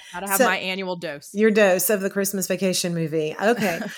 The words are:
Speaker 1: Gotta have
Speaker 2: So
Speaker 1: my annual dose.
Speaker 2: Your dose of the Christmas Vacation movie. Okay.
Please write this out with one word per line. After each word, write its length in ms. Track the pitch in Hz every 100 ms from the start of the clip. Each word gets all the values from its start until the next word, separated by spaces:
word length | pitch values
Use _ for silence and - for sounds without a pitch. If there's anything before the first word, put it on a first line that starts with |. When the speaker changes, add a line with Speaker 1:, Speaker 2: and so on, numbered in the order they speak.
| -
Speaker 1:
Gotta 160 | 175 196
have 80 | 196
Speaker 2:
So 60 |
Speaker 1:
my 120 | 240 185
annual 380 | 185 190 185
dose. 360 | 175 170 143 -
Speaker 2:
Your 160 | 202 220
dose 400 | 214 202 185 -
of 100 | 208
the 100 | 190
Christmas 360 | 202 196 196 175
Vacation 480 | 185 190 180 180
movie. 400 | 170 160 160 156 -
Okay. 380 | 202 240 196 170 196